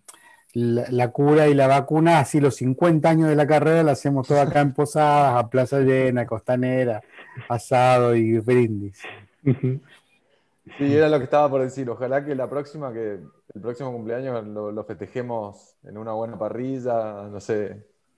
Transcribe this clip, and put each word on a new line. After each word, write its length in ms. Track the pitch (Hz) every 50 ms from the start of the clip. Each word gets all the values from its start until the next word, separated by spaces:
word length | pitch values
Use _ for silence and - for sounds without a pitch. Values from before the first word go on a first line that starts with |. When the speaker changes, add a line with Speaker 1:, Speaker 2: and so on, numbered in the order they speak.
| - - - - _ _ _ _ _ _ -
Speaker 1:
la, 320 | 120 120 120 117 120 120 -
la 200 | 127 123 123 120
cura 380 | - - 143 143 151 156 156 151
y 60 | 143
la 120 | 139 135
vacuna, 540 | 131 135 139 131 - 151 156 156 165 170 156
así 200 | 135 - - 156
los 160 | 147 143 127
cincuenta 540 | - 127 127 131 - 175 175 170 156 143 165
años 180 | 160 160 160 156
de 80 | 151
la 100 | 147 151
carrera 360 | 139 151 151 135 160 160 165 165
la 100 | 151 139
hacemos 340 | - - 139 139 135 123 -
toda 140 | 147 143 143
acá 180 | 131 131 147
en 120 | 143 139 131
Posadas, 640 | - 147 143 - 156 151 147 147 147 143 135 123 123 117
a 60 | 113
plaza 300 | - 127 127 127 139 139
llena, 460 | 135 131 131 131 131 131 123 123 117
costanera, 760 | - 113 107 - - 127 127 127 127 127 131 127 123 113 107 - _ - - - - - 127 - -
asado 640 | 120 117 - - 131 123 123 127 127 123 123 120 117
y 220 | 117 113 110 113 113
brindis. 640 | 107 113 123 123 120 110 110 101 98 101 98 - - - - - - _ _ _ -
Speaker 2:
Ujú. 360 | 143 127 - - 127 131 139 - _ - - _ _ _ _ _ _ _ _ _ _ _ _ _ - - -
Speaker 3:
Sí, 180 | 143 143 139
era 120 | 151 156 151
lo 80 | 151 147
que 60 | 127
estaba 260 | 131 - 147 147 143
por 100 | 131 135
decir. 300 | 131 127 123 135 135 120
Ojalá 340 | 117 104 127 123 131 143 143
que 100 | 147 147
la 140 | 131 127 113
próxima, 420 | 131 139 143 139 - 156 147 131 117
que 260 | 113 113 107 101 92 82 73 _ _ _ - -
el 60 | 104
próximo 320 | 98 113 123 120 143 131 123
cumpleaños 540 | 117 110 110 113 123 135 135 123 117 107
lo, 260 | 107 104 107 107 104 104
lo 120 | 107 104
festejemos 920 | - 110 90 101 - - 131 120 123 120 113 107 101 98 - _ _ _ _ _
en 140 | 95 98 104
una 140 | 110 113 110
buena 260 | 110 113 113 117 95
parrilla, 840 | 107 107 107 113 127 131 135 131 120 123 117 113 110 107 107 101 101 104
no 100 | 101 101
sé, 460 | - - 117 104 104 95 98 104 104 _ _ _ _ _ _